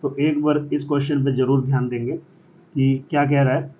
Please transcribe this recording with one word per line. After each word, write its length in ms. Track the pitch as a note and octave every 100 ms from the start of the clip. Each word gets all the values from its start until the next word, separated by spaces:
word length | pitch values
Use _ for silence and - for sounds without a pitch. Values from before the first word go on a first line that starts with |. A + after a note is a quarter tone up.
तो 140 | C#3 C#3
एक 260 | D3+ D3
बार 260 | D3+ D3+ D3
इस 120 | D3+
question 400 | C#3 C#3+ C#3 C#3+
पे 120 | C3+ B2+
जरूर 280 | B2+ C#3
ध्यान 240 | B2+ C3 B2
देंगे 240 | A#2+ A#2 D#4+ - - _ _ _
कि 300 | D3 C3+ C3+ -
क्या 160 | D3+ C#3+
कह 160 | C#3+
रहा 120 | C3
है। 200 | C3 -